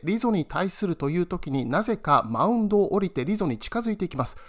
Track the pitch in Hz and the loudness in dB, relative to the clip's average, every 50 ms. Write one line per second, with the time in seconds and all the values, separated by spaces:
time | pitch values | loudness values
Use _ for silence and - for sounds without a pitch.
0 | - 160 208 233 - 240 214 180 147 - - 156 185 196 - - 208 180 160 - | 0 -2 0 0 2 2 2 2 0 -2 -2 -2 -2 -2 -2 -2 -2 -2 -2 -2
1 | 139 139 156 175 175 170 185 - - 139 135 135 120 113 131 180 214 - 220 - | -2 0 0 0 -2 -2 -4 -6 -4 -2 -2 -2 0 0 0 0 0 0 -2 -2
2 | - 151 143 123 - 110 113 113 143 202 240 233 214 202 208 208 196 - - 208 | 2 4 4 4 4 2 0 2 2 2 2 2 2 4 4 4 4 4 2 2
3 | 196 180 - - - 165 214 214 202 147 120 104 - - - 233 226 226 214 - | 0 0 -2 -2 -2 0 0 0 0 0 -2 -2 -4 -6 -4 -4 -2 -2 -2 -2
4 | 185 170 - 131 123 - - - - | -4 -4 -2 -4 -4 -4 -6 -8 -12